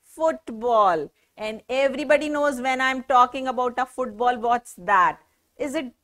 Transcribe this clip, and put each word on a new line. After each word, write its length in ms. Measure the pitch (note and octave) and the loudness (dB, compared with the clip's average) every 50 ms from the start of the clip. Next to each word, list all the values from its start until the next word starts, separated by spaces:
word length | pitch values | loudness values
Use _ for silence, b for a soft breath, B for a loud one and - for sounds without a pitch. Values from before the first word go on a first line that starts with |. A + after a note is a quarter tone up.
football. 1080 | _ _ - D#4+ D#4+ D#4+ - - - - A3+ G#3+ A#3 B3 A#3 G#3+ G#3 F#3+ E3+ D#3+ C#3+ - _ _ _ _ _ | _ _ -8 -2 -2 -2 -2 -2 -10 -14 -12 -6 -2 2 4 4 4 4 2 0 -4 -8 _ _ _ _ _
And 260 | - G#3+ G#3+ A3 A3 _ - | -12 -10 -10 -10 -10 _ -6
everybody 600 | B3+ C4+ C#4 C#4 B3+ C#4 D4+ B3+ D4 C#4+ D4+ D4+ | -2 0 0 0 0 -2 0 2 2 2 2 -2
knows 320 | D4 D4 D4 D4 C4+ B3 | -2 -2 0 -2 -2 -2
when 200 | B3 C4 C4 B3+ | -4 -2 -2 0
I'm 240 | C4 C4 C4 C4 B3 | 0 -2 -2 -4 -2
talking 420 | - C4+ B3 B3 B3+ C#4 C4+ C4 | 2 4 4 4 4 0 -6 -6
about 280 | C4 B3 B3+ B3 B3 B3 B3+ | -4 -4 -2 -2 -2 -2 -4
a 80 | C4 | -6
football, 520 | C4 - - B3+ A3+ G#3 G#3 A#3+ B3 B3+ A3 | -6 -6 -8 -8 -8 -4 -2 0 0 0 0
what's 360 | A3+ A#3 A#3+ A#3 - - - | 0 0 0 -2 -2 -8 -20
that? 460 | F#3+ F3+ G3+ G3+ F#3 F3 D#3+ D3+ - _ _ _ _ _ _ _ | -10 -2 2 4 4 4 4 2 -4 _ _ _ _ _ _ _
Is 180 | - D4 C#4+ B3+ | -8 -8 -6 -6
it 180 | D#4+ C4+ A#3+ _ _ | -6 -8 -8 _ _